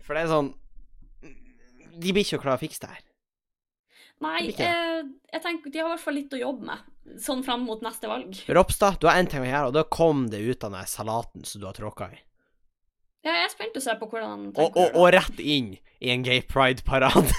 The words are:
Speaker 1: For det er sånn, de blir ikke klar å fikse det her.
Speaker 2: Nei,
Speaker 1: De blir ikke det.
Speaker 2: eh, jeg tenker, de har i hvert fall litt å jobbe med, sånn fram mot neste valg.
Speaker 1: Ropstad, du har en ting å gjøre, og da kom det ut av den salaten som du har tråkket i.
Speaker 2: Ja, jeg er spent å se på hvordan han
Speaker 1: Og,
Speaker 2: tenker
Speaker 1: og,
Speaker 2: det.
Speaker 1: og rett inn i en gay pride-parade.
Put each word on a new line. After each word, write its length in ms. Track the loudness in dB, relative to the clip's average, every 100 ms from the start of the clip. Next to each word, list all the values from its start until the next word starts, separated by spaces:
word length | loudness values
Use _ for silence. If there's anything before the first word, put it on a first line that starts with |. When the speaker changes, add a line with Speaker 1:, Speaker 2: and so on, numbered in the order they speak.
Speaker 1:
For 120 | -8 -4
det 80 | 0
er 80 |
sånn, 180 | 2 0 -4 -20 -20 -20 -20 -20 -20 -20 -20 -20 -20 -20 _ -20 -8
de 160 | 0
blir 140 | 2 2
ikke 160 | 0
klar 160 | 0 -2
å 40 |
fikse 200 | -2 -10
det 80 | -16 -18
her. 60 | _ _ _ _ _ _ _ _ _ _ -20 -12
Speaker 2:
Nei, 220 | -8 -6
Speaker 1:
De 40 | -6
blir 80 |
ikke 100 | -2
det. 120 | -2 0
Speaker 2:
eh, 320 | -2 -4 -8 -14 _ -8
jeg 60 |
tenker, 260 | -6 -6 -6
de 60 | -6
har 120 | -4
i 20 |
hvert 80 | -4
fall 140 | -4 -6
litt 160 | -6
å 60 | -6
jobbe 240 | -6 -6
med, 200 | -8 -12 -14 -20 -20 -12
sånn 220 | -6 -4
fram 220 | -2 -4 -4
mot 140 | -8
neste 240 | -10 -10 -8
valg. 300 | -8 -8 -10 0
Speaker 1:
Ropstad, 480 | 4 4 4 2 4
du 80 | 4
har 80 | 4
en 60 | 4
ting 140 | 0
å 40 | -2
gjøre, 180 | 0 0
og 60 | 0
da 60 |
kom 380 | 0 2 4 4 0
det 60 | -2
ut 240 | -4 -4
av 80 | -6
den 160 | -8 -8
salaten 560 | -8 -4 -4 -6 -12
som 160 | -14 -12
du 60 | -12
har 80 | -10
tråkket 380 | -12 -10 -12 -14
i. 40 | _ _ _ _ _ _ _ _ _ _
Speaker 2:
Ja, 100 | -4
jeg 100 | -2
er 80 | -2
spent 240 | -4 -10 -6
å 60 |
se 80 | -4 -4
på 80 | -6
hvordan 240 | -8 -8
han 140 | -10 -6
Speaker 1:
Og, 80 |
Speaker 2:
tenker 260 | 0 2 4
Speaker 1:
og, 80 | 4
Speaker 2:
det. 140 | 8
Speaker 1:
og 80 | 8
rett 300 | 8 4 -2
inn 240 | 0 0 -2 -8 _ -8
i 100 | -2
en 100 | 0
gay 160 | 2 0
pride-parade. 920 | 0 2 4 2 0 4 6 6 4